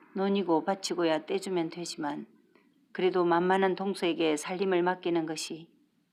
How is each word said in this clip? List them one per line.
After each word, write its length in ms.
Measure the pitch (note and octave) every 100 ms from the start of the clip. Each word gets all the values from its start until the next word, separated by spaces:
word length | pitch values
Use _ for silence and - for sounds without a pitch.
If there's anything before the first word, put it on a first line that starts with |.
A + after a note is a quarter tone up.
| -
논이고 520 | F#3+ G3 G3+ F3 D#3+ D#3
밭이고야 600 | F#3+ - F3 E3+ D#3 -
떼주면 440 | G3 G3 F3+ D#3+
되지만 580 | F3 E3+ - D3 D3+ - _ _ _ _ _ _
그래도 320 | - F#3 F3+
만만한 520 | F3 E3+ F3+ F#3+ F#3+ F3
동서에게 600 | G3 F#3 F3 E3 E3 D3
살림을 480 | - F3+ F#3+ F3+
맡기는 420 | F3 F#3 F3+ E3+ E3
것이 440 | D#3 - D#3+ E3 _ _ _ _